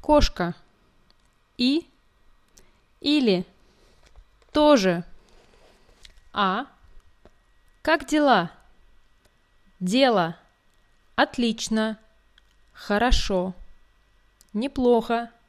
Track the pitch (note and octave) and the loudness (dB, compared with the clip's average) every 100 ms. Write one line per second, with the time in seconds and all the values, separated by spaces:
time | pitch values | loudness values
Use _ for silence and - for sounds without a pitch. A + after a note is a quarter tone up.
0 | - D4+ - - F3 - _ _ _ _ | 4 4 4 0 -8 -8 _ _ _ _
1 | _ _ _ _ _ - B3 D4 - _ | _ _ _ _ _ -4 -2 -2 -6 _
2 | _ _ _ _ _ - _ _ _ _ | _ _ _ _ _ -20 _ _ _ _
3 | - D4+ A#3+ F3+ F3+ _ _ _ _ _ | -2 0 2 0 -4 _ _ _ _ _
4 | _ - _ _ _ - D4+ C#4+ F#3+ F3 | _ -20 _ _ _ 2 4 4 2 -2
5 | - - _ - _ _ _ _ _ _ | -8 -20 _ -20 _ _ _ _ _ _
6 | - - - - G3 G3 C#4 _ - - | -20 -20 -14 -4 -2 -2 -8 _ -20 -20
7 | _ _ - _ _ _ _ _ - D#4+ | _ _ -20 _ _ _ _ _ -2 -2
8 | D4+ D4+ D4 A3 E3 - _ _ _ _ | 0 0 2 2 0 -10 _ _ _ _
9 | _ _ _ _ _ _ _ _ F3+ A#3 | _ _ _ _ _ _ _ _ -2 2
10 | C4+ G#3+ E3 E3+ _ _ _ _ _ _ | 2 2 -2 -6 _ _ _ _ _ _
11 | _ - - - A#3 A3+ - A3 A3 G#3+ | _ -2 -2 0 -4 -4 -4 -4 -4 -8
12 | _ _ _ _ _ _ _ - - G#3 | _ _ _ _ _ _ _ -20 -4 -2
13 | A#3+ - - F#3+ F#3 F#3 - - _ _ | 2 2 0 -4 -4 -10 -20 -20 _ _
14 | _ _ _ _ _ G#3 C4 C4+ B3 A#3 | _ _ _ _ _ -8 -6 -2 2 2
15 | A#3 A#3 A#3 _ | 0 -6 -6 _